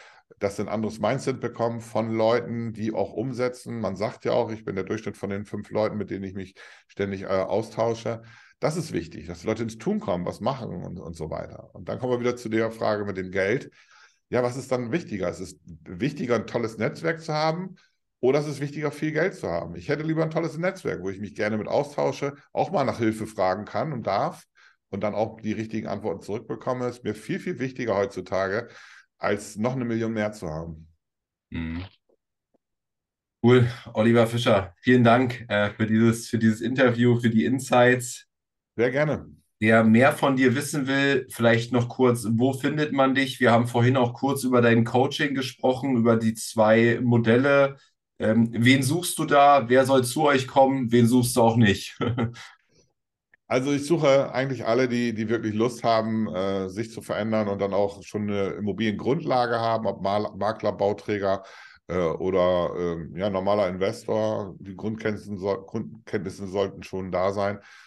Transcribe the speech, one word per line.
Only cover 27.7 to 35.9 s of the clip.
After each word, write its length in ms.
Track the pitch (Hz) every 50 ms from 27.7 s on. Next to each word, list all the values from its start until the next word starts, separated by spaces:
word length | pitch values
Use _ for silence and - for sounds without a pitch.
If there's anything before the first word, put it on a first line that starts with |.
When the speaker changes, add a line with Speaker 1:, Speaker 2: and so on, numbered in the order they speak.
| 131 - 127 113 95
Speaker 1:
heutzutage, 720 | 98 101 98 - 95 90 - 98 95 98 95 98 113 120 - - - - - - - - _ _ -
als 380 | - 98 104 104 - - -
noch 180 | 101 110 127 131
eine 100 | 131 123
Million 280 | 117 113 113 113 113
mehr 200 | 113 110 104 107
zu 160 | 107 - - 82
haben. 400 | 76 78 82 85 82 80 82 - _ _ _ _ _ _ _ _ _ _ _ _
Speaker 2:
Mhm. 340 | - 82 82 80 82 85 95 95 _ _ _ _ _ _ _ _ _ _ _ _ _ _ _ _ _ _ _ _ _ _ _ _ _ _ _ _ _ _
Cool. 260 | - 117 123 127 120 - - - - - -
Oliver 320 | 110 110 117 117 120 117
Fischer, 480 | 113 120 117 - - 110 98 92 - - _
vielen 240 | - 123 127 123 117
Dank, 400 | 120 117 127 131 123 - - - -
äh, 220 | 104 104 104 104
für 160 | - - 113
dieses, 420 | 104